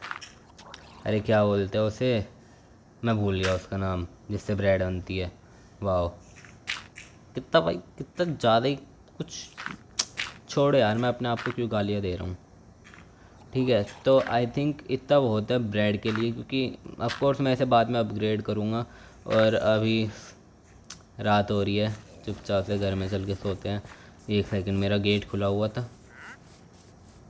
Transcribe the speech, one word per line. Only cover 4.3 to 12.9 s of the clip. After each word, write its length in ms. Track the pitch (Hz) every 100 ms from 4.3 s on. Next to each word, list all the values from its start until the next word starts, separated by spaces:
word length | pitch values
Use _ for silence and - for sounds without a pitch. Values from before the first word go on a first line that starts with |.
जिससे 240 | 101 - 98
bread 260 | 98 95
बनती 340 | 92 92 87 92
है। 140 | 87 - - - - -
वाओ, 240 | 101 92 85 - - - - - - - - - - - - -
कितना 260 | - 165
भाई, 140 | 165 180 - -
कितना 280 | 139 - 175
ज़्यादा 420 | 131 117 113 131
ही 80 | 139 - - - -
कुछ, 160 | 151 - - - - - - - - - - - -
छोड़ो 280 | - 143 143
यार, 200 | 107 110
मैं 120 | 123
अपने 200 | 120 123
आप 120 | 117
को 100 | -
क्यों 200 | 123 117
गालियाँ 300 | 107 101 104
दे 140 | 98 87
रहा 120 | 90
हूँ, 100 | 90 - - - - -